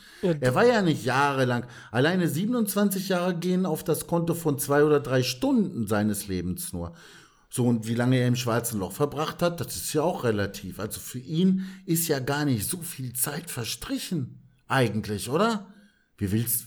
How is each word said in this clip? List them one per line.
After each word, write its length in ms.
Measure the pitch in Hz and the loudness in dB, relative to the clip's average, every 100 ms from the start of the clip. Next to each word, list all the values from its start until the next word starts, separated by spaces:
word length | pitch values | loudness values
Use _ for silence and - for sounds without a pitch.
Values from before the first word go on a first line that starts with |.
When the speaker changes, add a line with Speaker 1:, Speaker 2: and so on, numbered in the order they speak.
| - - | -20 -4
Speaker 1:
Ja, 120 | 185 156 | -2 0
Speaker 2:
Er 140 | 127 139 | 2 4
war 100 | 240 | 4
ja 160 | 226 | 4
nicht 220 | 180 131 113 | 2 0 0
jahrelang, 600 | 131 143 135 123 120 - - - | 2 2 2 2 0 -4 -14 -4
alleine 360 | 117 151 185 165 | 2 2 4 2
siebenundzwanzig 840 | 135 214 247 208 202 202 196 190 | 0 0 0 0 2 2 0 -2
Jahre 260 | 180 180 165 | 0 0 -2
gehen 300 | 180 180 185 | 0 0 0
auf 180 | 156 | -2
das 240 | - 156 - | 0 -2 0
Konto 260 | 175 170 165 | 0 0 0
von 240 | 160 131 | 0 -2
zwei 240 | - 143 | 2 4
oder 160 | 151 143 | 6 4
drei 240 | 127 131 | 4 0
Stunden 640 | 127 - 269 254 190 123 104 | 0 0 2 2 2 -2 0
seines 400 | 107 107 101 - | 2 2 0 -4
Lebens 460 | 92 87 85 - | -4 -2 -4 -6
nur. 200 | 87 85 - - - - _ _ | -8 -8 -12 -20 -20 -20 _ _
So, 160 | - 120 | 0 2
und 220 | 117 107 | 2 0
wie 80 | 117 | 0
lange 220 | 123 127 | 2 4
er 100 | 123 | 2
im 80 | 123 | 0
schwarzen 440 | 123 113 113 107 | 0 -2 -2 -4
Loch 120 | 87 | -4
verbracht 480 | - 143 135 156 - | -2 -2 -2 -4 -2
hat, 180 | 175 170 | -2 -2
das 160 | - - | -8 -6
ist 160 | - | -4
ja 100 | 151 | 0
auch 200 | 160 175 | 0 0
relativ. 560 | 120 104 98 - 92 92 | 0 0 -2 -4 -12 -8
Also 200 | 104 - | -8 -8
für 200 | - 123 | -10 -12
ihn 460 | 127 160 190 190 - - - | -4 2 4 4 -2 -10 -2
ist 220 | 165 165 | 0 2
ja 120 | 139 | 0
gar 260 | 131 143 147 | 0 0 2
nicht 220 | 117 - | 0 0
so 100 | - | -6
viel 360 | - - 127 | -8 -10 -8
Zeit 360 | - 156 143 - | -4 -4 -4 -8
verstrichen, 880 | - 113 - - 269 - 170 120 - - _ - | -8 -8 -8 -6 -6 -4 -4 -4 -10 -20 _ -2
eigentlich, 640 | 131 117 107 101 104 120 | 2 2 0 -4 -6 -2
oder? 380 | 156 226 214 - - _ _ _ - | 2 2 0 -6 -20 _ _ _ -6
Wie 140 | 98 | 0
willst, 340 | 107 123 - | 0 0 -4